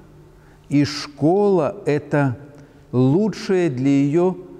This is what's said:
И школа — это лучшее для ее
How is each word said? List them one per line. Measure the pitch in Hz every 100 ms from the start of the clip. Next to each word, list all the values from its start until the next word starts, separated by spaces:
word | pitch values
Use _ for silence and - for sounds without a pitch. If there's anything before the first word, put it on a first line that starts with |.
| - - - - - - -
И | 143
школа — | 143 - - - 147 190 202 185 139 - -
это | 147 147 151 139 117 - - - - -
лучшее | 123 131 160 214 - - 185 175
для | 123 135 139
ее | 143 165 185 175 - -